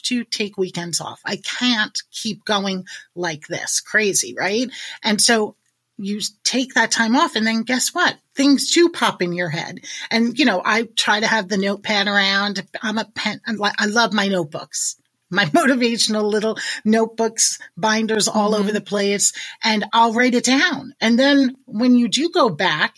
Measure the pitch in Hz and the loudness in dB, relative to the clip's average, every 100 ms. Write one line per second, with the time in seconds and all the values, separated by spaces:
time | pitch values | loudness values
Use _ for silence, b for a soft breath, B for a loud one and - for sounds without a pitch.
0 | - 247 233 - 208 196 185 180 170 160 | -4 -4 -4 -6 -4 -2 -4 -4 -6 -6
1 | 160 - - 208 - - 247 226 214 - | -8 -10 -8 -8 -8 -2 0 0 -2 -6
2 | - - 220 196 - 202 196 190 185 B | -10 -8 -8 -6 -2 -2 -2 -6 -8 B
3 | B 175 175 151 - 156 - - - 214 | B -6 -6 -6 -8 -8 -4 -6 -2 0
4 | 208 165 120 - 175 214 247 B B B | 2 0 -2 -4 -2 -2 -4 B B B
5 | 220 208 - 226 214 - _ _ _ - | -2 2 4 2 0 -6 _ _ _ -10
6 | 196 208 - - - 247 262 254 226 - | -6 -6 -8 -6 -4 -2 -2 0 0 0
7 | 220 262 320 233 220 226 220 254 - 349 | 2 2 2 0 0 -2 -2 -2 -2 0
8 | 330 - _ - 277 277 - 339 339 - | 0 -2 _ 2 4 4 2 4 4 2
9 | 220 - 175 175 175 147 - 180 B B | -2 0 -4 -2 -4 -6 -8 -12 B B
10 | B 226 233 233 269 185 - 214 226 - | B 0 0 2 2 2 0 0 -2 -2
11 | - 208 214 220 180 202 196 202 - 208 | 0 0 2 0 0 -2 -2 -2 -2 -2
12 | 202 202 196 196 202 190 185 - 220 214 | 2 2 2 2 0 -4 -10 -8 -4 -4
13 | 214 - 214 - - 208 202 - 208 226 | -6 -6 -6 -6 -6 -2 -2 0 0 2
14 | 226 208 196 185 156 131 147 - - - | 2 2 0 0 -4 -8 -10 -6 -6 -8
15 | _ _ - 185 180 320 277 262 240 233 | _ _ -4 0 2 4 4 2 0 0
16 | - 214 214 214 220 214 B B 214 226 | 0 0 0 0 -2 -4 B B 2 2
17 | 226 226 226 226 - - B - 220 214 | 2 -2 -2 0 -2 -2 B -4 -2 0
18 | 220 220 180 214 208 214 202 214 202 202 | 0 0 0 2 2 2 0 -2 -2 -2
19 | 202 202 - B B B - 214 202 233 | 0 0 0 B B B -2 -2 0 2
20 | 233 220 247 240 240 269 359 269 - - | 4 4 2 2 2 2 2 -2 -8 -2
21 | 220 233 277 285 262 - - 208 254 247 | 2 4 6 6 4 -2 -10 0 4 4
22 | 233 202 339 349 247 151 180 151 220 | 4 0 0 2 2 2 0 0 -2